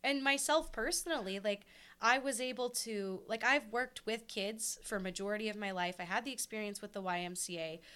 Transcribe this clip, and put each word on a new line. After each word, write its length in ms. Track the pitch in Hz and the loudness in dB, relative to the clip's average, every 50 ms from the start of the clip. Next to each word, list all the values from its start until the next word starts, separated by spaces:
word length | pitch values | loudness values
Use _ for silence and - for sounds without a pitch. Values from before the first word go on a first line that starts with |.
| - | 0
And 200 | 269 277 277 269 | 2 2 4 4
myself 480 | 277 277 277 - - 302 320 320 - | 4 4 4 4 4 4 4 4 2
personally, 680 | - 233 220 294 - - - 349 320 269 196 190 190 202 | -2 -2 0 0 0 0 0 0 -2 0 0 -2 -4 0
like, 260 | 196 214 202 202 - - - - - - - - | 0 0 -2 -2 -4 -14 -20 -20 -20 -20 -10 2
I 200 | 208 226 247 269 | 6 6 6 6
was 200 | 254 277 262 214 | 4 0 0 0
able 300 | 254 254 240 254 247 247 | -2 -2 0 0 -2 0
to, 540 | 240 - - 233 220 202 196 190 190 185 - | 0 -2 -2 -2 -2 -2 -2 -2 -4 -6 -4
like, 160 | - 220 226 220 | -4 -2 2 4
I've 240 | 240 277 294 226 214 | 4 4 4 2 0
worked 360 | 220 240 254 247 - - - | 0 0 0 0 -4 -6 -2
with 220 | 220 220 220 220 | -2 -2 -2 -4
kids 500 | - - 208 190 202 220 220 - - - - - | -6 -4 -2 -2 -2 -2 -2 -4 -4 -4 -6 -6
for 160 | - 220 196 | -4 -4 -2
majority 500 | 185 185 175 - 196 202 208 214 220 214 | -2 -2 -4 -2 -2 -2 0 0 0 -2
of 80 | 208 | -2
my 140 | 208 208 196 | -2 -2 -2
life. 240 | 190 180 175 175 185 - | 0 0 0 0 -2 -4
I 40 | 180 | -4
had 200 | 170 190 233 226 | -2 0 0 0
the 80 | 277 | -2
experience 480 | 254 - - - 220 214 214 208 202 - | -4 -4 -4 -4 -4 -4 -4 -4 -6 -6
with 140 | - 202 - | -10 -8 -6
the 80 | 202 | -4
Y 180 | 190 185 175 175 | -2 0 0 0
M 160 | 180 175 180 | -2 -2 -4
C 220 | 180 - - 175 | -4 -4 -4 -4
A. 240 | 165 160 160 160 170 - - - | -4 -4 -4 -6 -8 -12 -18 -20